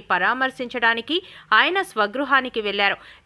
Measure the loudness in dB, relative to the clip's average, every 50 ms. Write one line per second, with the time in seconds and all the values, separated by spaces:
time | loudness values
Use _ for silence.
0 | -2 -2 0 0 2 0 0 0 -2 -4 -4 -6 -10 -8 -4 0 0 0 0 0
1 | -4 -4 -6 -6 -6 -8 -16 -20 -2 _ 4 4 4 4 2 -2 -4 -4 -2 -2
2 | -2 -2 0 -4 -2 0 0 0 0 -2 -6 -6 -4 -4 -2 0 0 0 0 -2
3 | -8 -18 -20 -20 _